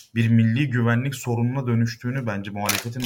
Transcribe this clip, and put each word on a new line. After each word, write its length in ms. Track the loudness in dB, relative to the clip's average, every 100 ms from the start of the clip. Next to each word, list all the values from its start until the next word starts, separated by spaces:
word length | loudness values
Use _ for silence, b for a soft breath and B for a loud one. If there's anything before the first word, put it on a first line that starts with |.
| B 0
bir 120 | 4
milli 400 | 6 4 2 0
güvenlik 460 | 2 2 2 0 -4
sorununa 520 | -4 -2 0 -2 0
dönüştüğünü 600 | 2 2 -2 -6 -4 -4
bence 240 | -6 -6
muhalefetin 520 | -6 -4 -4 -6 -8